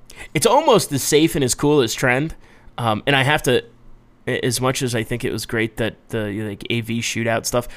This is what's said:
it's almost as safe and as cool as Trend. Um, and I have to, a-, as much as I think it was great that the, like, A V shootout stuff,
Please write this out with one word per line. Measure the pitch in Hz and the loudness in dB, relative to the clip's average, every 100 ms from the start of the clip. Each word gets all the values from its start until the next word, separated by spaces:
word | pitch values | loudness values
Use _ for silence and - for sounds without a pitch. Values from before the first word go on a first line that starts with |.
| - - - | -20 -18 -6
it's | 151 | 0
almost | 139 247 320 214 - | 4 4 6 4 4
as | 139 | -2
safe | - 147 160 | 2 4 4
and | 165 | 2
as | 127 | 0
cool | - 147 151 | 0 2 4
as | 117 | 2
Trend. | - 131 127 160 - - - - - | 0 0 2 -2 -6 -18 -20 -16 -4
Um, | 120 107 - | -2 0 2
and | 143 | 2
I | |
have | 131 151 | 2 2
to, | - 123 - - - - _ _ - | 2 0 0 -12 -20 -20 _ _ -6
a-, | 123 | -2
as | 131 117 | -2 0
much | 127 131 | -2 -2
as | 127 | -2
I | 117 | -2
think | 107 117 | -4 -4
it | 127 | -4
was | 107 - | -6 -4
great | 117 113 - | -2 -2 -2
that | 110 - _ | -4 -6 _
the, | 113 107 101 107 | -6 -4 -4 -6
like, | 101 - | -8 -4
A | 117 | -4
V | 113 117 | -2 -4
shootout | 117 - 113 113 - | -4 -4 -2 -2 -2
stuff, | 123 120 | -4 -4